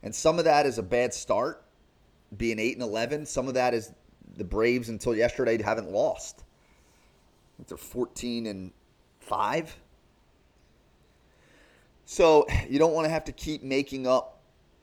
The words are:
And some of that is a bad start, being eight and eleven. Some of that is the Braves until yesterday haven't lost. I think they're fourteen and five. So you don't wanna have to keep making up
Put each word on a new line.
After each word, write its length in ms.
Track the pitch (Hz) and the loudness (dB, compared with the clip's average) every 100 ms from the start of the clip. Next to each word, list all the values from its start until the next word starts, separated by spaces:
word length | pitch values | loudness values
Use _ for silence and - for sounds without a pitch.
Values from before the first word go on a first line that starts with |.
And 120 | - | -10
some 240 | 110 160 165 | 0 2 4
of 80 | 160 | 6
that 200 | 147 143 | 6 4
is 120 | 113 | 0
a 40 | |
bad 320 | 92 120 120 | -2 0 0
start, 500 | - - 98 131 - _ _ _ _ _ _ _ 104 | -2 -2 0 0 -6 _ _ _ _ _ _ _ -4
being 220 | 117 110 | -2 0
eight 160 | 113 | -2
and 80 | 127 | -2
eleven. 440 | 120 107 120 147 147 | -4 -4 -2 -4 -6
Some 200 | - 131 | -6 -2
of 80 | |
that 200 | 127 123 | 0 0
is 180 | 120 107 - _ _ - - | 0 -6 -20 _ _ -20 -12
the 80 | |
Braves 440 | 95 98 113 123 113 | -6 2 2 2 -2
until 260 | 107 - | -6 -2
yesterday 460 | 110 120 - 123 113 | 2 0 2 0 2
haven't 280 | 104 110 92 | 0 -2 -2
lost. 520 | 98 - - - - | -2 0 -2 -10 -18
I 1120 | - _ _ _ _ _ _ _ _ _ _ _ | -20 _ _ _ _ _ _ _ _ _ _ _
think 120 | - | -18
they're 80 | - | -16
fourteen 720 | - 120 120 - 120 117 113 | -12 -6 -6 -6 -8 -6 -6
and 260 | 95 92 _ _ _ _ _ | -10 -12 _ _ _ _ _
five. 580 | - 98 104 147 160 - _ _ _ _ _ _ _ _ _ _ _ _ _ _ _ _ _ _ _ _ _ _ | -8 -4 -2 -2 -6 -16 _ _ _ _ _ _ _ _ _ _ _ _ _ _ _ _ _ _ _ _ _ _
So 420 | - - 165 156 147 - - | -16 4 6 8 6 0 0
you 100 | 139 | 2
don't 160 | 160 | 4
wanna 140 | 160 156 | 4 0
have 160 | 160 | -2
to 80 | - | -6
keep 300 | 131 151 156 | -12 -8 -8
making 440 | 135 135 139 135 127 | -2 -2 -2 -4 2
up 360 | 127 - - _ _ _ _ | 2 0 -16 _ _ _ _